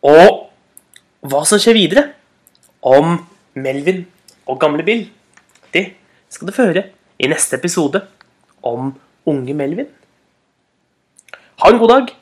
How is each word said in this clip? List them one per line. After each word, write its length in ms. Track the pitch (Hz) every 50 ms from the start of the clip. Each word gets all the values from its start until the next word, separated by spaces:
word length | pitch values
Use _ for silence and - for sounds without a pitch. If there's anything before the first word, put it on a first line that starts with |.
| -
Og 460 | 143 147 160 180 214 247 - - - _ _ _ _ _ - _ _ _ _ _ _ _ _ - 139
hva 140 | 135 143 151
som 140 | 156 208 208 196
skjer 160 | 226 233 220
videre 300 | 190 156 185 269 294 294 - _ _ _ _ _ _ _ _ _ _ _ _ _ -
om 380 | 127 131 139 151 165 175 170 - _ _ _ _ _ _
Melvin 480 | 131 135 135 135 139 143 170 190 185 175 - _ _ _ _ _ _ _ -
og 80 | 131 131
gamle 220 | - 151 147 151 160
Bill, 180 | 180 226 233 196 - _ _ _ _ _ - _ _ _ _ _ _
det 220 | - 175 190 180 - _ _ _ _ _ _ _ -
skal 160 | - - 180
du 60 | 202
få 100 | - 254
høre 220 | 202 160 180 202 - _ _ _ _ _ _ -
i 80 | 131
neste 300 | 151 - - - - 127
episode 420 | - 175 - 185 160 143 143 190 - - _ _ _ _ _ _ _ _ _ _ -
om 240 | 123 120 117 131 135 135 - _ _ _ _ _ -
unge 260 | 151 139 127 127 143
Melvin. 360 | 151 143 139 160 208 285 285 _ _ _ _ _ _ _ _ _ _ _ _ _ _ _ _ _ _ _ _ _ _ _ _ _ - _ _ - - _ _ _ - -
Ha 80 | 175
en 80 | 226 240
god 140 | 226 226 240
dag 200 | 269 254 240 - _